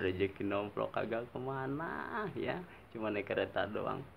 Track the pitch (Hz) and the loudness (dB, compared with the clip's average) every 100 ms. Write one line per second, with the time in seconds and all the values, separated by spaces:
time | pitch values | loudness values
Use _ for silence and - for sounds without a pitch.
0 | 92 92 98 - 101 101 104 110 110 - | 2 4 2 2 0 2 0 0 0 0
1 | 110 113 120 123 131 135 131 143 165 - | 0 0 -2 -4 -2 -2 0 -2 -2 -4
2 | - 220 208 - - 165 175 - - 117 | -2 -2 -2 0 0 -2 -4 -14 -10 -2
3 | 110 104 98 113 95 - 95 104 - 98 | 0 2 2 2 2 2 2 2 0 -2
4 | - | -4